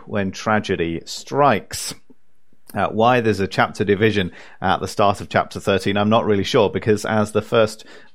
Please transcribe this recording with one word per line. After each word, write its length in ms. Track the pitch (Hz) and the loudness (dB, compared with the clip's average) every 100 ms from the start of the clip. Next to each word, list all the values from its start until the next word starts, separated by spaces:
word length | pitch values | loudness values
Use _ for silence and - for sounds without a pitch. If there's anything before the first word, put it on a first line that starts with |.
| - | -8
when 240 | 107 95 | -6 -4
tragedy 720 | - - 107 104 92 82 82 - | -4 -2 -2 0 -2 -2 -4 -8
strikes. 920 | - - 135 143 101 - - - - - - - - - - - | -14 -6 0 2 2 -2 -12 -10 -12 -18 -20 -20 -20 -20 -20 -12
Uh, 160 | 110 92 | -4 -2
why 300 | 104 113 127 | 2 2 4
there's 200 | 110 95 | 2 0
a 80 | 95 | 0
chapter 360 | - 117 - | 0 0 0
division 480 | 101 98 110 104 90 - - - | 0 2 2 2 -2 -6 -20 -6
at 180 | 95 92 | -2 0
the 80 | 95 | -2
start 340 | - 101 101 | 0 2 2
of 80 | 87 | 0
chapter 300 | 104 - 98 | 0 0 -4
thirteen, 380 | - 98 - 101 | 0 0 0 0
I'm 140 | 104 | 2
not 140 | 113 92 | 2 2
really 180 | 101 | 0
sure, 260 | 95 131 98 | 2 2 2
because 340 | 98 113 104 | 0 0 0
as 280 | - 110 104 | 0 -2 0
the 100 | 107 | -2
first 420 | - 120 107 - - - - | 0 2 2 -2 -18 -20 -12